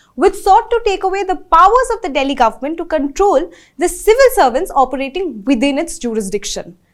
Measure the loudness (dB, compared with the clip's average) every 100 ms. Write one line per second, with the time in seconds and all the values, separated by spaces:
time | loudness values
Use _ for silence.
0 | _ 0 0 0 4 4 4 -2 -2 -2
1 | -2 -4 -4 -6 2 4 6 4 0 -4
2 | -4 -2 -2 2 0 0 -8 -8 -4 -4
3 | -4 0 2 2 -2 -12 _ _ -4 -2
4 | 0 4 4 4 2 2 -2 0 0 -2
5 | -6 -6 -8 -8 -2 0 0 -2 -4 -6
6 | -6 -4 -4 -8 -8 -10 -12 -18 _